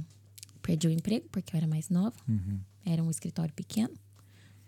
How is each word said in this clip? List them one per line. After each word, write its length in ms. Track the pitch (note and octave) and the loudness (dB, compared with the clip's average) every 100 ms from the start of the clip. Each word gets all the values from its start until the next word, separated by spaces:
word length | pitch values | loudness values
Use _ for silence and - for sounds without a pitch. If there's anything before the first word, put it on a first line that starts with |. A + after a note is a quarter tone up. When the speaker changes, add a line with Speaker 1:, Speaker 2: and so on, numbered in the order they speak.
| D#3 - - - - - | -4 -12 -20 -20 -20 -6
Speaker 1:
perdi 280 | - E3 E3 | 0 2 2
o 20 | |
emprego, 360 | E3 E3 A3 - | 2 0 -2 -2
porque 240 | G3+ F3 | -6 -4
eu 40 | D#3+ | 0
era 80 | D#3+ | 0
mais 200 | D#3 D#3 | 0 2
nova. 280 | F3 G3+ - - | 2 2 -2 -2
Speaker 2:
Uhum. 300 | A2 F#2+ G2 F#2+ - | -2 0 -4 -6 -8
Speaker 1:
Era 180 | - E3 | -2 0
um 80 | E3 | 2
escritório 420 | D#3+ F3 - D#3+ | 0 -2 -2 -4
pequeno. 380 | - F3+ - A3+ - - - - - - - | -4 -4 0 0 -2 -20 -20 -20 -20 -20 -20